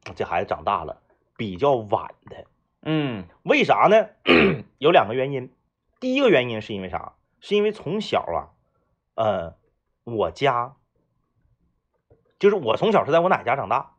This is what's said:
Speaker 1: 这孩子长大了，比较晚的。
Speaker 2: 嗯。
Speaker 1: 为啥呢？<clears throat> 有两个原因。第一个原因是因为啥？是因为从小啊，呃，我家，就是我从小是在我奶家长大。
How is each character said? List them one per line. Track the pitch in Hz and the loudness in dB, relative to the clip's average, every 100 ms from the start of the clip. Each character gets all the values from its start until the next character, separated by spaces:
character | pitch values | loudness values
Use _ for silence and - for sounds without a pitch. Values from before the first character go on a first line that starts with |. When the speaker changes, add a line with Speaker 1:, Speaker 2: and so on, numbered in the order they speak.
| - 80 | -14 -10
Speaker 1:
这 | |
孩 | - 87 | -6 -4
子 | 98 | -4
长 | 80 | -6
大 | 82 98 | -2 -4
了， | 78 - _ _ _ - | -4 -14 _ _ _ -10
比 | 110 90 | -8 -2
较 | 139 | 0
晚 | 127 107 104 - - - | 0 0 -4 -4 -16 -20
的。 | - - _ _ _ | -20 -20 _ _ _
Speaker 2:
嗯。 | - 156 143 107 87 _ | -4 -2 -2 -6 -12 _
Speaker 1:
为 | - 294 | 0 2
啥 | 190 104 139 | 4 4 6
呢？ | 214 - _ | 4 2 _
<clears throat> | - - 196 143 - _ | 2 4 4 0 -8 _
有 | 143 | 2
两 | 180 101 | 4 2
个 | |
原 | 127 139 | -2 -4
因。 | 135 127 _ _ _ _ _ | -4 -8 _ _ _ _ _
第 | 254 | -4
一 | 262 | 2
个 | 262 | 4
原 | 143 123 | 4 2
因 | 110 | -4
是 | - | -6
因 | 101 | -8
为 | 92 | -8
啥？ | 85 - - _ _ | -10 -12 -18 _ _
是 | - | -4
因 | 208 | 0
为 | 208 | 0
从 | 208 139 208 | -4 -6 -6
小 | 202 90 | -4 -4
啊， | - 80 - _ _ _ _ _ _ | -4 -6 -8 _ _ _ _ _ _
呃， | - 110 98 82 - _ _ _ _ | -4 -2 -2 -6 -14 _ _ _ _
我 | - 113 87 | -8 -4 -4
家， | - 139 120 123 - _ _ _ _ _ _ _ _ _ _ _ _ _ _ _ _ | 0 0 0 -4 -10 _ _ _ _ _ _ _ _ _ _ _ _ _ _ _ _
就 | 196 | 2
是 | 196 | 2
我 | 117 - | 0 0
从 | 208 | 2
小 | 190 | 2
是 | 101 | 2
在 | 165 | 2
我 | 180 | 2
奶 | 170 | 0
家 | 98 139 | 0 -2
长 | 98 | -2
大。 | 127 - | -4 -4